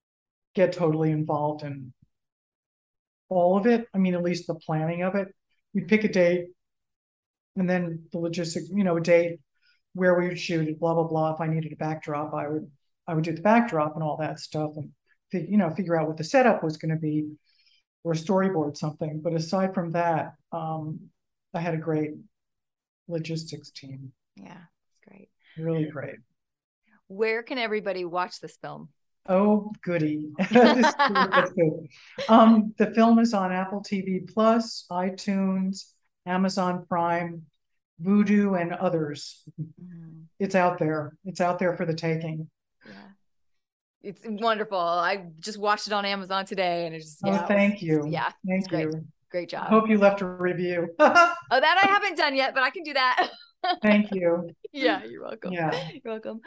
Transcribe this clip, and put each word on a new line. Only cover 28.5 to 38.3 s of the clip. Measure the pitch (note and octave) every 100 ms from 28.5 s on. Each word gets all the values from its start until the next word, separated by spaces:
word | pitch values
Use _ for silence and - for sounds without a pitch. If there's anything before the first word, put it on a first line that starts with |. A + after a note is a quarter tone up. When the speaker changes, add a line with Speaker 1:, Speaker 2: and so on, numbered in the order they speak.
| -
Speaker 2:
film? | D3 D3 D#3 _ _ _ -
Speaker 1:
Oh, | F#3 G#3 G#3+ G#3 -
goody. | - E3+ D3+ D3+ D3+ -
<laughs> | F#3+
This | A3+ B3 A#3+ A#3
is | - C#4 B3+ B3+ C#4 - F#3
good. | D#3+ E3 - - -
Speaker 2:
<laughs> | - -
Speaker 1:
Um, | A3+ A3+ A3+ G3+ -
the | G3+
film | A3+ A3+ A3+
is | A#3
on | G#3 F#3
Apple | F#3 F#3+ G3+
T | G3+ G3
V | F#3+ F#3
Plus, | F3+ - A3 A3+ A3+ - -
iTunes, | F3+ F#3+ F#3+ - G3 F#3+ F#3+ F#3+ G3 - _ _ _ F3+
Amazon | F#3 F#3+ F#3+ F3+ F3+ -
Prime, | F3 E3+ E3+ F3 E3 - _ _ _ _ -
Vudu, | F3 G3+ G3+